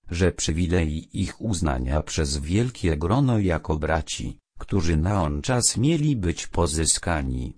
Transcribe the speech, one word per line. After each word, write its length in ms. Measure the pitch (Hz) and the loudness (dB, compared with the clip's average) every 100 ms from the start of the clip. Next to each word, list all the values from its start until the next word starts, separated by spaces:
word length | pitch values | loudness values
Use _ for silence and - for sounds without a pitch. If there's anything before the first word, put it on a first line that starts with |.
| - | -8
że 200 | 85 90 | 2 2
przywilei 800 | - - 80 85 90 78 78 - | 2 -2 0 2 2 2 -2 -6
ich 280 | - 85 - | -4 -4 -4
uznania 600 | 113 90 82 64 64 76 | -4 0 0 0 0 -2
przez 360 | - - 73 73 | 0 -2 -2 -2
wielkie 600 | 73 98 123 - 85 76 | 0 0 0 0 -2 0
grono 420 | 85 127 131 110 | 2 2 4 4
jako 380 | 92 80 - 78 | 2 0 0 -2
braci, 600 | 76 80 - - - - _ - | 0 0 -2 -6 -8 -10 _ -16
którzy 380 | - 101 80 78 | -2 0 2 2
na 260 | 87 104 | 2 0
on 180 | 78 73 | 0 -2
czas 360 | 95 123 113 - | 0 0 2 2
mieli 380 | 143 165 151 | 2 2 2
być 320 | 127 85 80 - | 0 -2 -4 -4
pozyskani, 1120 | 92 85 78 76 - 87 80 65 64 62 | 0 0 2 0 0 -2 -2 -2 -4 -6